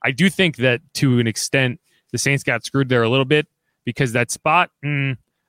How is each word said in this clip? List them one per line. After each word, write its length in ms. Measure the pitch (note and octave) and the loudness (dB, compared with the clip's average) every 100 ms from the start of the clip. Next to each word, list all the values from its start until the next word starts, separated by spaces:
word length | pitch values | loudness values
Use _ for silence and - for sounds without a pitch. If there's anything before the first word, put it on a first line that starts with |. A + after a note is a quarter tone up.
I 80 | B2+ | -4
do 180 | B2+ F#3 | 0 0
think 260 | - F#3 - | 2 -2 2
that 240 | B2+ A#2+ _ - | 0 0 _ -2
to 240 | C#3 B2 | 2 2
an 80 | A2+ | 0
extent, 540 | G#2+ - C#3 C3 A#2+ _ _ _ | -2 -2 0 0 -4 _ _ _
the 60 | B2 | -4
Saints 260 | C#3+ C#3 | -2 -2
got 220 | - A#2+ - | -2 -4 -2
screwed 240 | C3+ C3 | -2 2
there 140 | B2 | 2
a 60 | A2+ | 2
little 160 | C3 C3 | 2 2
bit 220 | D3+ D3+ _ _ _ - | 0 -2 _ _ _ -8
because 280 | - C3 | -4 -2
that 180 | A#2+ A#2+ | 0 -2
spot, 400 | - D#3 E3 F3 _ | -4 0 0 0 _
mm, 320 | C#3+ C#3+ C#3 B2+ _ _ | -6 -4 -4 -6 _ _